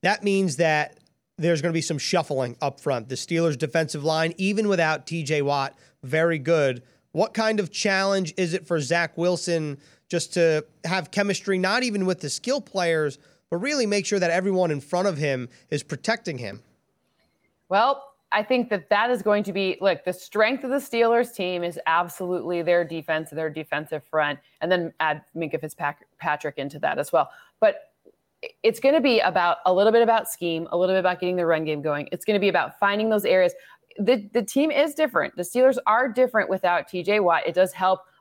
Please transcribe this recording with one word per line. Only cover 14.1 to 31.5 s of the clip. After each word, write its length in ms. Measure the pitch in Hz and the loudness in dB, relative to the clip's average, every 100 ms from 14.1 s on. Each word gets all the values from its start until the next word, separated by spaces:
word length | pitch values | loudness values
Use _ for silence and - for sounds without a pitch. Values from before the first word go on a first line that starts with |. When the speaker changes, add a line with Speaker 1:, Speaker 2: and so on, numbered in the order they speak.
| 202 | 0
Speaker 1:
that 140 | 175 | 2
everyone 400 | 175 190 185 175 | 2 0 0 0
in 80 | 143 | -2
front 260 | - 180 202 | -2 -2 0
of 100 | 151 | 0
him 320 | 147 131 120 - _ | -2 -2 -6 -14 _
is 140 | 147 | -8
protecting 540 | - 147 - 226 - 135 | -6 -6 -4 -4 -4 -8
him? 240 | 110 104 _ _ _ _ _ _ _ _ _ _ _ | -10 -12 _ _ _ _ _ _ _ _ _ _ _
Speaker 2:
Well, 460 | 190 247 277 - _ _ | 2 2 0 -8 _ _
I 100 | 214 | -4
think 260 | 214 254 240 | 0 0 0
that 180 | 202 - | -4 0
that 220 | 202 240 | 0 2
is 120 | 247 | 0
going 220 | 208 208 | 2 0
to 80 | 202 | 0
be, 240 | 190 190 - | -2 -2 0
look, 220 | 190 160 | 0 0
the 100 | 180 | -4
strength 520 | 180 - 208 220 262 | -6 -6 0 0 0
of 60 | 262 | -2
the 80 | 269 | -4
Steelers 540 | - 233 233 233 240 | -2 2 4 4 0
team 300 | - 180 175 | -4 -4 -2
is 160 | 175 160 - | -4 -4 0
absolutely 760 | 165 175 - 180 180 135 175 | 0 0 -6 -4 -4 -2 -4
their 220 | 165 175 | 2 2
defense, 460 | 165 165 156 156 156 | 0 -6 -4 -4 -4
their 200 | 147 160 | -6 -6
defensive 520 | 156 151 151 151 156 | -6 -6 -6 -6 -10
front, 360 | - 160 147 147 _ _ | -4 0 0 -4 _ _
and 120 | 165 | 0
then 200 | 180 165 - | 0 -2 -2
add 240 | 160 151 - 160 | -2 -2 -8 -8
Minkah 240 | 160 151 | -6 -6
Fitzpatrick 960 | 156 - 147 147 _ _ 165 147 151 139 | -8 -6 -6 -6 _ _ -4 -4 -4 -6
into 220 | 139 147 | -10 -4
that 180 | 147 120 | -2 -2
as 140 | 120 | 0
well. 180 | 165 135 - - _ | 0 0 -6 -20 _
But 320 | 214 - - _ - _ _ _ - - | 0 0 -10 _ -20 _ _ _ -18 -2
it's 160 | 226 220 | -2 2
gonna 200 | 269 311 | 2 4
be 200 | 262 226 | 4 4
about, 380 | 185 180 175 - 185 | 2 2 2 2 2
a 60 | |
little 200 | 185 208 | 4 6
bit 100 | 226 | 6
about 260 | 226 226 - | 6 4 0
scheme, 380 | - 170 165 165 | -6 -4 -4 -2
a 40 | 175 | 0
little 200 | 185 190 | 2 2
bit 40 | |
about 200 | 180 180 | 0 0
getting 160 | 180 180 | -2 0
the 100 | |
run 180 | 170 | 2